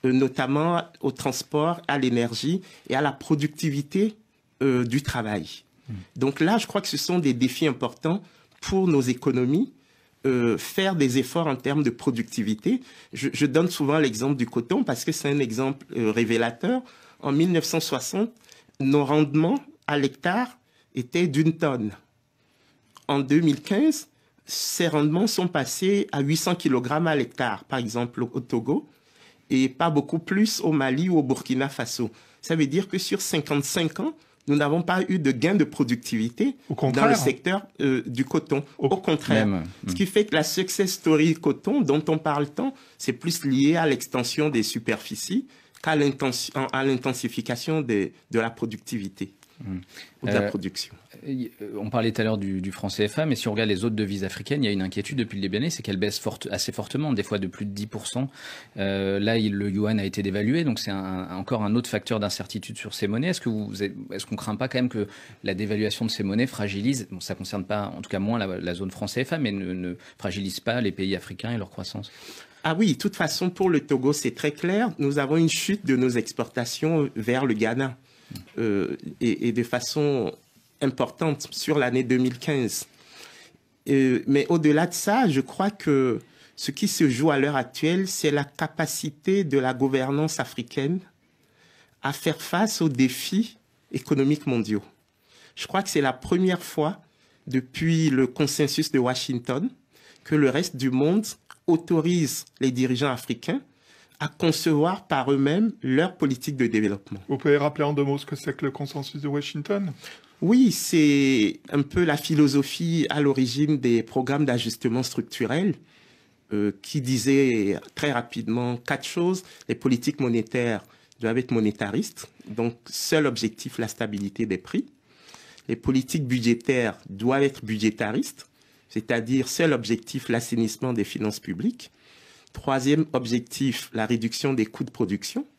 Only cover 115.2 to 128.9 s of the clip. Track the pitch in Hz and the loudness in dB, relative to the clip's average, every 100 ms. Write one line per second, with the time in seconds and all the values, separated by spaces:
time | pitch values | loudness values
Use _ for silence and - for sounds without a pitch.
115.2 | 117 - 113 139 196 139 _ _ _ _ | -6 -4 -2 2 0 -2 _ _ _ _
116.2 | _ _ _ 104 104 - - 151 127 131 | _ _ _ -2 0 -2 -6 -4 -2 0
117.2 | 117 139 135 113 101 95 - - 147 120 | 4 4 4 4 0 -2 -6 -4 -2 -2
118.2 | 117 - 113 117 123 120 - 139 - - | -4 -8 -2 -2 -2 -4 -4 -6 -4 -2
119.2 | 170 185 - - - - 131 120 135 147 | 0 -2 -6 -20 -6 -2 2 2 0 -2
120.2 | 127 117 107 131 120 107 - _ _ _ | 0 0 0 -2 -2 -2 -8 _ _ _
121.2 | 113 117 127 120 107 104 101 107 214 - | 0 0 0 2 2 0 -2 -2 -4 -8
122.2 | - _ - 107 117 117 - - - 160 | -20 _ -10 -4 -2 -4 -12 -8 0 2
123.2 | 143 127 113 - - - 117 - 113 104 | 2 0 -4 -4 -10 -4 -6 -4 -6 -4
124.2 | 101 - 110 92 - 202 - _ _ _ | -6 -4 -4 -4 -4 -6 -6 _ _ _
125.2 | - - - - - 117 131 131 131 165 | -20 -20 -20 -18 -6 -4 0 0 0 -4
126.2 | 131 123 117 117 - 131 113 92 - 95 | 0 0 2 2 2 2 0 -4 -12 -2
127.2 | 117 135 139 135 107 110 107 107 107 113 | 0 2 2 0 -6 0 0 0 -2 -2
128.2 | - - - _ _ _ _ | -4 -8 -20 _ _ _ _